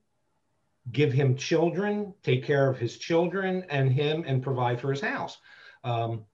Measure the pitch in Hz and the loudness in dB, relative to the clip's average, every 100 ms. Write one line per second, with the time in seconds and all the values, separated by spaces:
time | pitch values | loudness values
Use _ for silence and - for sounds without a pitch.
0 | _ _ _ _ _ _ _ _ 123 131 | _ _ _ _ _ _ _ _ -6 2
1 | 147 127 131 127 - 160 170 160 208 208 | 2 4 2 2 2 2 2 0 -2 -2
2 | 202 - 147 127 - 139 135 - 117 - | -6 -6 0 0 2 4 4 2 -4 -6
3 | - 165 170 190 190 185 180 143 131 127 | 0 2 2 0 -2 -2 -2 0 2 2
4 | 147 160 170 131 135 123 123 120 135 139 | 0 -2 -2 -2 -2 -2 0 -2 -2 -4
5 | 233 262 - - _ - - - 123 117 | -4 -6 -8 -12 _ -20 -20 -12 -6 -4
6 | 113 113 - | -4 -6 -10